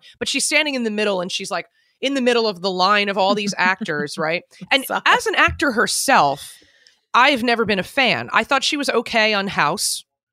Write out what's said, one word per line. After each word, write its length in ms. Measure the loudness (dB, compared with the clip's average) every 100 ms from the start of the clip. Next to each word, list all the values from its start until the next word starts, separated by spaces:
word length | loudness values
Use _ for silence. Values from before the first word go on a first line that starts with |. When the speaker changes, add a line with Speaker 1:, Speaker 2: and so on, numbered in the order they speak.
| -10 -10
Speaker 1:
but 80 | -6
she's 180 | -4 0
standing 300 | 0 0 -2
in 80 |
the 80 | -4
middle 300 | -2 -2 -2
and 100 | -4
she's, 180 | -8 -6
like, 160 | -8 -8 _ _ -6
in 120 | -4
the 80 | 0
middle 260 | 2 2 0
of 140 | -2
the 80 | -4
line 400 | 2 4 4 2
of 80 | 2
all 160 | 2
these 220 | 2 -2 0
actors, 600 | 0 0 -4 -6 -6 -4
Speaker 2:
<laughs> 20 |
Speaker 1:
right? 240 | -4 -4 -8 -10 0
And 140 | 0 0
Speaker 2:
Sorry. 160 | -2 2
Speaker 1:
as 200 | 2 2
an 80 | 2
actor 360 | 2 2 -2
herself, 880 | 0 0 0 2 4 4 0 -10 -20 _ _ _ _ _
I've 280 | 4 4 4
never 220 | 0 0 0
been 140 | -2
a 40 |
fan. 460 | -2 0 0 0 0
I 100 | -2
thought 200 | 0 0
she 140 | 0 -2
was 120 | -2
okay 440 | -2 0 0 2
on 140 | 0 -2
House. 560 | 0 0 0 -4 -6 -12 _ _